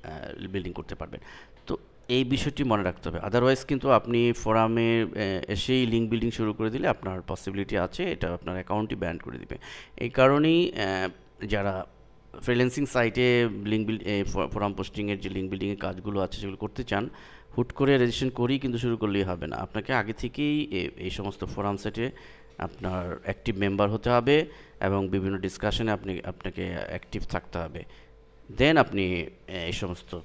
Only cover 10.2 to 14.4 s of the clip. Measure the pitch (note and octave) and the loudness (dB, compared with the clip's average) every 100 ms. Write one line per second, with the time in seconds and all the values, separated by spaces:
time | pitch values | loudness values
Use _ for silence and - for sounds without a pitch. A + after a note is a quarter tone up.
10.2 | C3 C#3+ D#3 E3 F3+ - G2 F#2+ F#2 - | 6 8 6 4 2 0 0 0 -2 -6
11.2 | - - G#2 G#2+ G2+ F#2 - - - - | -20 -12 -2 0 0 -2 -6 -14 -20 -20
12.2 | - - B2 A#2+ B2+ C3+ C#3 C3 A#2 A#2 | -20 -8 0 4 2 2 -2 2 2 4
13.2 | B2 A#2+ A#2 G2+ G2+ A2 G#2+ A2 - G2+ | 4 4 2 0 0 0 0 -2 0 0
14.2 | G2 G2 | 0 0